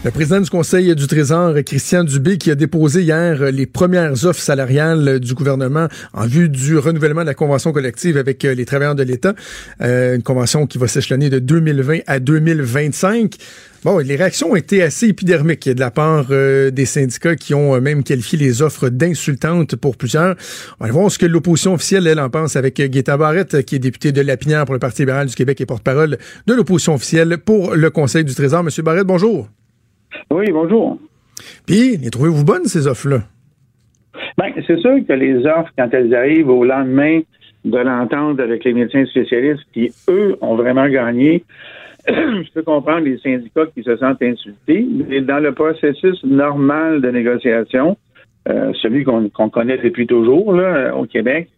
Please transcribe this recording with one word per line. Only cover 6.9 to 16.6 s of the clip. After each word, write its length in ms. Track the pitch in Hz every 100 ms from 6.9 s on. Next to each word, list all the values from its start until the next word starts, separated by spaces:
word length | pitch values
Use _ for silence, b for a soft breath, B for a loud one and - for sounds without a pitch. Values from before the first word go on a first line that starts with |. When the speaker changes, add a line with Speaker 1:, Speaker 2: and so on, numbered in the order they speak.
| 165 151 151
Speaker 1:
de 60 | 165
la 80 | 135
convention 360 | 151 139 165
collective 460 | 151 131 - 175 143
avec, 260 | 131 131
euh, 120 | 139 127
les 100 | 120
travailleurs 300 | 139 143 143
de 80 |
l'État. 320 | 127 127 185 202 B B B B
Euh, 340 | 120 123 127 127
une 80 |
convention 420 | 117 127 120 151 147
qui 140 | -
va 80 | 120
s'échelonner 420 | - 123 131 147
de 80 | 131
deux 220 | 127 165
mille 240 | 160 143
vingt 160 | 131 165 -
à 120 | 135
deux 200 | 127 156
mille 240 | 156 160
vingt-cinq. 720 | 131 135 151 - 190 226 220 - B B B B 170
Bon, 140 | 175
les 160 | 135 139
réactions 340 | 185 - 339
ont 60 | 214
été 260 | - 202
assez 280 | 170 - 233
épidermiques 600 | 190 175 170 151 151 -
de 100 | 127
la 120 | 127
part, 340 | 135 156 156 131
euh, 400 | 139 135 135